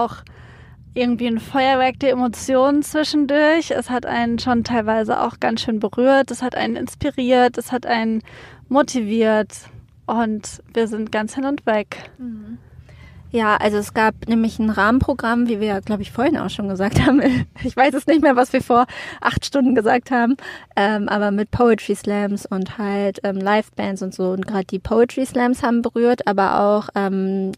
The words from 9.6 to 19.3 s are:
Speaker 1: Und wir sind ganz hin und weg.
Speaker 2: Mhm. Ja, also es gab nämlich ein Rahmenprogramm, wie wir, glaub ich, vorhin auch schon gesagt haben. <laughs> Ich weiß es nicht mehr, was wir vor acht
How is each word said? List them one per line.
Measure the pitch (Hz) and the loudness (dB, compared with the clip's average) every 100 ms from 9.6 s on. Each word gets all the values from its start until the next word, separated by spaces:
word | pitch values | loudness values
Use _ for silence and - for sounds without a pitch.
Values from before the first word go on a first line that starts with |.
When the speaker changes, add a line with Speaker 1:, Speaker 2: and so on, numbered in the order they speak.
| - - - - - | -20 -20 -20 -14 -4
Speaker 1:
Und | 226 226 214 - - - | -2 -2 -4 -10 -18 -6
wir | 233 220 | -2 -2
sind | 220 220 | -4 -4
ganz | 214 214 - | -4 -4 -4
hin | 269 | -4
und | 285 - | -2 0
weg. | 214 208 - - - | -2 -2 -12 -16 -14
Speaker 2:
Mhm. | 247 220 208 240 - - - - - - - | -12 -12 -14 -16 -18 -20 -20 -20 -20 -20 -6
Ja, | 233 214 208 | 0 2 2
also | 214 208 | 2 0
es | 202 - | -2 0
gab | 220 - - | 0 0 -2
nämlich | 226 226 - | 0 0 0
ein | 220 | -2
Rahmenprogramm, | 202 208 254 - 277 226 240 240 | 2 2 4 2 -2 -2 0 0
wie | 208 | 0
wir, | 214 196 | -2 -2
glaub | - 208 | -4 -6
ich, | 202 | -4
vorhin | - 277 277 | -2 0 0
auch | 196 | -2
schon | - 202 | -6 -6
gesagt | 185 202 - | -2 0 2
haben. | 285 269 | 4 4
<laughs> | 277 254 - - | 4 2 -2 -6
Ich | 262 - | -4 2
weiß | 277 269 | 2 2
es | - | 2
nicht | 320 | 4
mehr, | 294 247 | 4 4
was | 254 | 2
wir | 262 | 0
vor | - 240 254 - - - | 2 4 2 -4 -14 -6
acht | - | -4